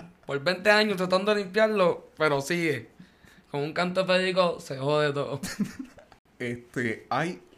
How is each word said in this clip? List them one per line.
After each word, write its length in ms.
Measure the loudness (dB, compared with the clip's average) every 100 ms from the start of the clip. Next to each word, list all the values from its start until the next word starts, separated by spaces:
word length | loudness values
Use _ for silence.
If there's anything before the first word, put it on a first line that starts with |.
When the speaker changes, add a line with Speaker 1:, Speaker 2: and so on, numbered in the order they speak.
| -18 _
Speaker 1:
Por 180 | -8 -4
veinte 280 | -2 0 4
años 260 | 4 4 0
tratando 380 | 0 2 2
de 80 | 0
limpiarlo, 680 | 0 2 2 4 2 2 -8 -2
pero 240 | 2 2
sigue. 500 | 0 0 0 -2 -8 -20 -20 _ -20 -20 _
Con 120 | -6
un 100 | -4
canto 280 | -2 -2 0
de 40 | 2
periódico 540 | 2 2 2 0 -2
se 180 | -10 -6
jode 340 | 0 2 2
todo. 280 | 0 -4 -6 -8 -6 -6 -6 -16 -20 -20 -20 _ _
Speaker 2:
Este, 680 | -8 -8 -8 -4 -4 -4 -4
hay, 320 | -4 -2 -6 -16